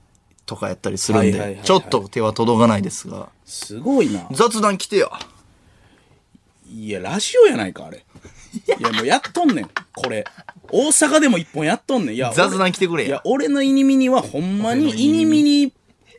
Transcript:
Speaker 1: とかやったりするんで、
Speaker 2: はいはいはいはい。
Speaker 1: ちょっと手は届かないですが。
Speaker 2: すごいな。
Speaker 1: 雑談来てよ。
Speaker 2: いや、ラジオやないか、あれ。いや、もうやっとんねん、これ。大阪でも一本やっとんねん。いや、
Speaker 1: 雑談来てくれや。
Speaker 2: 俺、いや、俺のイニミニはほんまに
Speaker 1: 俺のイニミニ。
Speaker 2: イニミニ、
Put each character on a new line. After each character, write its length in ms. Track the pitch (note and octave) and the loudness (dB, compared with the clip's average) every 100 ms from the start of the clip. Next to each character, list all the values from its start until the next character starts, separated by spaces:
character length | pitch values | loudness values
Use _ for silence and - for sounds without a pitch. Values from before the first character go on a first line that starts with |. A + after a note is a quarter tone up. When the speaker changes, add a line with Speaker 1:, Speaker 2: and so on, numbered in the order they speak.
| _ _ _ _ - | _ _ _ _ -16
Speaker 1:
と 100 | G#2+ | -8
か 120 | F#2+ | -8
や 80 | F#2 | -6
っ 20 | |
た 120 | G2 | -6
り 80 | G2 | -4
す 140 | - | 0
る 100 | G#2+ | 2
ん 80 | G2+ | 2
で、 0 | |
Speaker 2:
は 60 | F#2+ | 0
い 20 | |
は 60 | G2+ | -4
い 20 | |
は 60 | |
い 20 | G2 | -4
は 60 | |
い。 20 | - | 0
Speaker 1:
ち 60 | |
ょ 60 | F#3+ | 0
っ 100 | - | 2
と 200 | A#2 G2 | -4 -2
手 140 | A#2+ | -4
は 120 | G#2+ | -2
届 260 | G#2+ A#2 A2+ | 0 2 4
か 80 | A#2 | 4
な 100 | G2+ | 4
い 40 | |
で 80 | G2+ | -2
す 180 | - F#2 | -8 -12
が。 200 | F#2+ - _ - | -14 -16 _ -18
Speaker 2:
す 340 | - - G#2+ | -16 -14 -8
ご 240 | G3 C#4 | 0 2
い 80 | D3 | 2
な。 160 | G2+ - | -2 -2
Speaker 1:
雑 300 | C3+ A#3 A3 | 0 2 2
談 160 | G#3 F#3+ | -2 -2
来 100 | - | -2
て 100 | G3 | 0
よ。 140 | - - - _ _ _ _ _ _ _ _ _ _ _ _ _ - | 0 -4 -16 _ _ _ _ _ _ _ _ _ _ _ _ _ -20
Speaker 2:
い 200 | A2 G#2+ | -14 -10
や、 100 | F#2+ | -8
ラ 200 | F#2+ F#3+ | -6 -6
ジ 180 | - B4 | 0 6
オ 100 | G#4 | 6
や 100 | D#3+ | 4
な 100 | F#2+ | -4
い 60 | |
か、 120 | - - | -8 -16
あ 60 | |
れ。 140 | - _ - - - - - - - | -20 _ -20 -20 -20 -16 -6 -4 -2
い 40 | |
や、 100 | A3 | -2
も 120 | A3 | -2
う 20 | C3 | 0
や 120 | C4+ | 0
っ 40 | - | -2
と 140 | E4+ D#4+ | -2 0
ん 100 | D#3+ | 0
ね 60 | |
ん、 80 | F#2+ - - - | -4 -12 -14 -8
こ 140 | B2+ | -6
れ。 160 | A2 - - - - - | -6 -8 -14 -20 -20 -4
大 160 | G3 D4 | 0 2
阪 320 | - D4+ D#4 | 2 2 4
で 100 | D4 | 4
も 80 | F3 | 2
一 100 | D#3+ | -2
本 140 | D#3 D#3 | -4 -2
や 100 | G#3+ | -2
っ 60 | - | -2
と 140 | B3+ | -2
ん 60 | C#3 | -2
ね 80 | |
ん。 20 | A2+ | -2
い 20 | |
や、 160 | B2 | -2
Speaker 1:
雑 240 | D#3+ F#3+ F#3+ | 0 0 2
談 140 | F#3 | 0
来 60 | - | 0
て 100 | F3+ | -2
く 100 | E3 | 0
れ 100 | B2 | -2
や。 140 | C#3 | -4
Speaker 2:
俺、 220 | F3+ C4 D4 | -2 -2 0
い 20 | |
や、 20 | |
俺 20 | |
の 80 | C#4 | 0
イ 100 | C4+ | 2
ニ 120 | C4+ | 4
ミ 140 | C4+ C4+ | 4 4
ニ 120 | B3+ | 2
は 120 | B3+ | 0
ほ 180 | - C#3 | -2 -4
ん 200 | F#3 G3+ | -4 -2
ま 140 | A3 B3+ | -2 0
に 120 | D4+ | 0
Speaker 1:
俺 60 | |
の 60 | A3 | 2
イ 80 | C#4+ | 2
ニ 180 | E4 D#4+ | 2 4
ミ 180 | D4+ | 4
ニ。 180 | D4 C#4+ | 4 2
Speaker 2:
イ 40 | C#4 | 0
ニ 0 | |
ミ 60 | |
ニ、 20 | - _ _ _ | -4 _ _ _